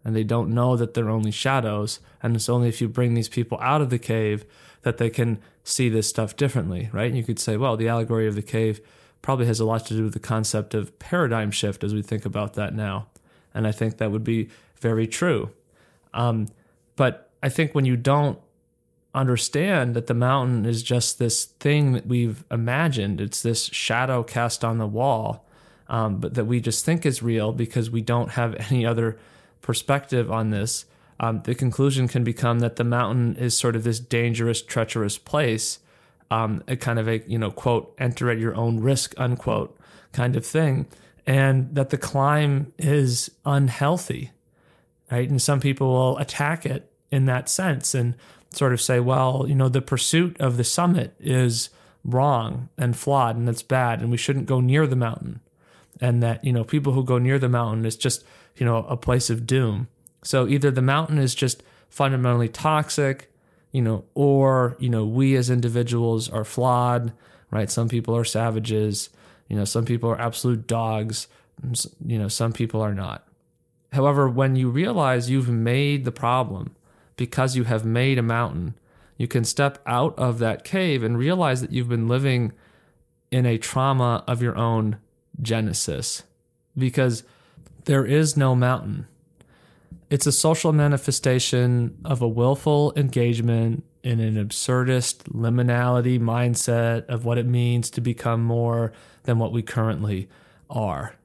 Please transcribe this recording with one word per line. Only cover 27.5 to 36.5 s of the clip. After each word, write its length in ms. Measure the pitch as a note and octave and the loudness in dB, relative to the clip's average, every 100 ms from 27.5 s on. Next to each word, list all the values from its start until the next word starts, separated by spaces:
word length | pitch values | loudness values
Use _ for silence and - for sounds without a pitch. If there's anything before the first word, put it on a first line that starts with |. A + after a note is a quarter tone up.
because 380 | B2 A2+ B2 A2+ | -2 -2 -2 -2
we 100 | A#2 | -4
don't 300 | G#2+ A#2+ A#2+ | 0 0 0
have 240 | - A#2+ | -2 -4
<laughs> 160 | G#2+ G#2 | -4 -2
any 160 | C3 A#2 | 0 2
other 320 | A#2 A2+ G#2+ - - _ _ | 0 -2 -4 -16 -20 _ _
perspective 680 | - A#2 - C#3 - B2+ A#2 | -4 -4 0 -2 0 -2 -2
on 200 | A2+ A2 | -2 -2
this, 340 | G#2 A2 - - _ _ _ | -2 -4 -6 -10 _ _ _
um, 240 | A2+ A2+ | -4 -2
the 100 | - | -4
conclusion 540 | A#2 B2+ A2+ C#3 C3 B2+ | -2 -2 2 0 2 0
can 160 | B2+ | 0
become 360 | A#2 A#2 A#2+ A#2 | -2 0 0 2
that 160 | A#2 A#2 | 0 0
the 80 | |
mountain 520 | A#2+ A#2+ A2+ B2 A#2+ - | 0 2 2 2 0 0
is 200 | A#2+ - | -2 0
sort 180 | B2 | 0
of 100 | A2+ | 0
this 140 | A2+ A2+ | -2 -4
dangerous, 640 | B2 A#2+ A#2 A#2 A#2 A2+ | -2 0 0 0 0 -2
treacherous 560 | - - A2 A#2 G#2 - | -4 -4 -2 -2 -2 -4
place, 600 | - D3 C3+ A2 - - _ _ _ _ _ | -4 0 0 0 -4 -8 _ _ _ _ _
um, 320 | A2+ A2 | -2 0